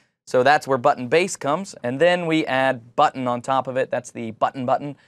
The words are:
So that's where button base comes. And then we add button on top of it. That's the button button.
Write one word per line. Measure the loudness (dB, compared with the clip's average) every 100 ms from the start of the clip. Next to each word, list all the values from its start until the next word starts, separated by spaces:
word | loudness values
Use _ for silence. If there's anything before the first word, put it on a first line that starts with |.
| _ _ -2
So | 4
that's | 6 4 2
where | 0
button | 2 0 0
base | 0 0 -4
comes. | -4 -4 -6 -8
And | -6 2
then | 2 2 0
we | -2 0
add | 0 0 0 -4 0
button | 2 0 -4
on | -4
top | -2 -2 0
of | -2
it. | -2
That's | -4 -6
the | -10 -8
button | -2 -2 -2 -2
button. | -2 -2 -12